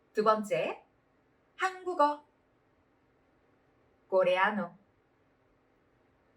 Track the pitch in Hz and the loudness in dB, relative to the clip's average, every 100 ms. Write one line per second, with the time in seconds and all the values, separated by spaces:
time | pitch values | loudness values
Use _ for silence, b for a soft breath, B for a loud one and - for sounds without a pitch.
0 | _ 220 214 214 208 170 262 427 _ _ | _ -2 2 2 0 -4 -4 -8 _ _
1 | _ _ _ _ _ - 370 370 359 302 | _ _ _ _ _ -6 -4 -4 -4 0
2 | 294 294 - _ _ _ _ _ _ _ | 0 0 -12 _ _ _ _ _ _ _
3 | _ _ _ _ _ _ _ _ _ _ | _ _ _ _ _ _ _ _ _ _
4 | - 190 180 185 202 208 170 - _ _ | -2 2 2 2 0 -2 -8 -12 _ _
5 | _ _ _ _ _ _ _ _ _ _ | _ _ _ _ _ _ _ _ _ _
6 | _ _ _ | _ _ _